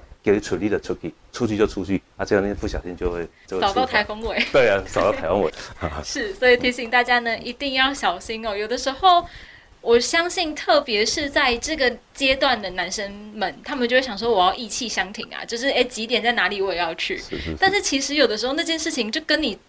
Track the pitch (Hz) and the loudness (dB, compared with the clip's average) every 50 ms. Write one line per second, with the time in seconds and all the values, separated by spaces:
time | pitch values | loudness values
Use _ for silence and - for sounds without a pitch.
0 | - - - - - - 98 104 - - 95 82 95 107 101 87 - - - - | -10 -16 -20 -2 2 2 2 2 2 0 -2 -2 0 0 0 -2 -2 -4 -6 -6
1 | - 107 - _ - _ - - 123 110 107 101 107 98 - 101 92 90 98 90 | -8 -10 -12 _ -18 _ -4 -2 -2 0 2 2 2 2 2 -2 -2 -2 -2 -2
2 | - _ _ - 98 - 107 101 98 101 101 - - 101 - - - 90 87 85 | -2 _ _ -8 -2 2 2 2 2 0 -2 -4 -4 -6 -6 -6 -6 -8 -8 -6
3 | 90 87 87 87 85 80 - _ - - 95 92 220 196 196 - - - - 214 | -4 -4 -4 -4 -6 -8 -12 _ -12 -8 -4 -2 0 0 0 0 0 0 0 -2
4 | 208 214 214 214 226 220 185 208 240 - - 143 123 110 98 98 92 - - 92 | -2 -2 -6 -8 -8 -6 -4 -4 -2 2 4 4 6 6 4 2 0 -2 0 2
5 | 85 101 101 87 82 80 90 104 90 76 - - - - - - - 80 76 73 | 2 2 2 0 -2 0 0 2 0 0 -2 -6 -12 -16 -10 -8 -8 -6 -6 -8
6 | 73 - - 285 233 202 190 - 254 247 247 247 - 247 240 262 247 226 247 247 | -8 -8 -6 -6 -6 -6 -2 2 4 6 6 6 4 0 0 -2 -2 0 2 2
7 | 247 247 247 240 233 233 220 - - 233 247 - 285 277 262 262 262 269 277 277 | 2 4 2 2 2 0 -4 -4 -6 -8 -8 -6 -6 -2 0 2 2 2 0 0
8 | 240 190 175 233 - - 226 220 226 226 202 202 208 214 247 262 - 269 269 269 | 0 -2 -2 -2 -6 -8 -8 -6 -6 -4 -4 -4 -4 -4 -4 -4 -2 -4 -2 4
9 | 381 370 349 339 339 - - - - - - - - _ - _ - - 233 240 | 6 6 6 6 4 0 -8 -18 -20 -20 -20 -20 -20 _ -20 _ 2 4 4 4
10 | 240 - - 330 339 349 349 381 349 302 302 - - - 339 285 294 - 220 202 | 4 2 2 0 0 0 -2 -2 -2 -2 -4 -2 2 4 4 4 4 2 0 0
11 | 220 - - 330 294 277 - 311 285 254 233 233 - 294 320 - 262 240 233 - | 2 0 0 -2 -4 0 2 2 2 2 2 0 -2 -4 -2 0 0 0 0 -2
12 | - _ - - 277 262 269 269 294 277 247 220 202 185 180 185 175 180 190 - | -8 _ -4 0 2 2 2 4 4 2 2 2 -2 -4 -4 -4 -4 -4 -4 -6
13 | 202 202 202 208 208 - 208 214 196 175 - - - - 294 262 240 233 254 254 | -6 -8 -10 -14 -16 -14 -6 -4 -4 -4 -4 -8 -8 -8 -2 -2 0 2 4 2
14 | 262 254 208 190 226 233 226 190 180 185 190 - 240 208 - - 240 214 - 214 | 2 0 -4 -2 0 2 4 6 4 4 2 0 -4 -8 -6 -6 -6 -4 -2 -4
15 | 185 190 208 226 - - 76 69 - - 226 226 247 277 240 240 254 254 - 214 | -4 -4 -6 -10 -12 -10 -12 -12 -8 -8 -6 -2 0 2 2 2 2 0 -2 -6
16 | 226 220 247 214 208 240 233 214 180 185 208 196 190 196 170 170 175 165 170 - | -4 -2 -2 0 2 2 2 2 0 0 0 0 -2 0 0 0 -2 -2 -2 -4
17 | - - 185 - - - - 156 - 85 78 - 381 381 392 403 392 - 294 269 | -6 -6 -6 -6 -8 -8 -8 -8 -6 -6 -2 2 2 2 2 2 0 0 -2 -2
18 | 277 - 285 302 269 214 214 208 226 254 277 320 339 320 330 311 311 330 302 262 | -2 -2 2 2 4 4 2 0 -2 -2 -2 -2 -2 -2 -2 -2 -2 -2 -2 -2
19 | 220 214 - 311 311 - 302 302 311 240 190 - - | -2 -2 -4 -4 0 0 0 2 0 -2 -4 -6 -12